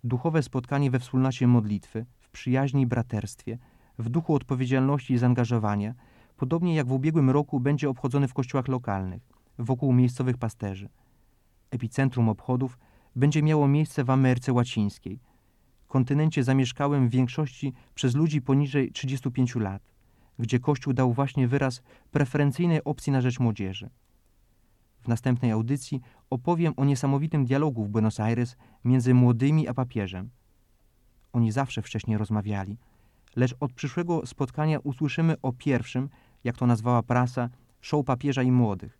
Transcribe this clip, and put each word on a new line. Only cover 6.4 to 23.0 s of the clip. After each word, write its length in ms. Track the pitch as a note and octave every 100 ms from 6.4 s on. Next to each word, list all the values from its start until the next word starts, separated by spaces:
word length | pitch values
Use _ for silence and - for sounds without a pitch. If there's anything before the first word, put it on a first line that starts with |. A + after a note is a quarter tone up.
| C3 E3+ F3+ D#3+
jak 120 | B2+
w 40 |
ubiegłym 380 | C3 D3 D#3+ C3+
roku, 300 | C3+ D3 C#3+
będzie 300 | B2+ D3 D3
obchodzony 380 | C3 C3+ C#3+ C#3
w 60 |
kościołach 340 | - B2+ C#3 B2+
lokalnych, 540 | B2+ B2 G2 F#2 F2+ _ _ _ -
wokół 340 | A#2+ B2+ C#3
miejscowych 440 | B2 B2+ B2 B2+ B2
pasterzy. 520 | A#2 - G#2 F#2+ G2+ _ _ _ _ _ _ _ _
Epicentrum 580 | B2 A#2 - C3+ B2 A2+
obchodów 480 | G#2 - B2+ C3 - _ _ _ B2+
będzie 280 | C#3+ D3+
miało 240 | D3+ D#3 C#3+
miejsce 360 | C#3+ D#3 -
w 60 | B2+
Ameryce 440 | C3 C3 B2 C3
Łacińskiej, 680 | B2 A#2+ - G#2 - - G#2 _ _ _ _ _ _ _
kontynencie 560 | C3+ B2 C#3+ D#3 D#3
zamieszkałym 640 | B2+ C3+ B2 - C#3+ C#3+ B2
w 40 |
większości 640 | B2+ B2+ B2 D3 - C#3+ B2 _ -
przez 200 | C3 B2+
ludzi 260 | D#3+ D3
poniżej 500 | B2+ C3+ C#3+ C#3+ C3
trzydziestu 400 | - C3 C3 C3
pięciu 280 | B2+ B2 B2
lat, 320 | G2+ G2 _ _ _ _ _ -
gdzie 200 | A#2 B2
Kościół 340 | B2 C#3+ -
dał 200 | B2+ B2+
właśnie 340 | A#2+ C#3 - B2+
wyraz 340 | C#3 C3+ B2 _ - _
preferencyjnej 720 | - C#3+ D3+ C#3+ C3 F3 D#3+
opcji 280 | - D3+